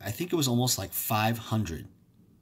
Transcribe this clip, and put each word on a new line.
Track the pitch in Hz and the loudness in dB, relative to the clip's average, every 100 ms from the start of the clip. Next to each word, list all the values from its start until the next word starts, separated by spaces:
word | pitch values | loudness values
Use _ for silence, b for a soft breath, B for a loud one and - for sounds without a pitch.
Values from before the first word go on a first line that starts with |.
I | 104 | -8
think | 104 175 | -6 -2
it | 170 | 0
was | 127 | 2
almost, | 120 127 - | 4 2 0
like, | 95 | -2
five | - - 110 110 113 | -4 0 2 2 0
hundred | - 110 92 78 - - _ _ - - | 0 -2 0 -6 -10 -20 _ _ -20 -20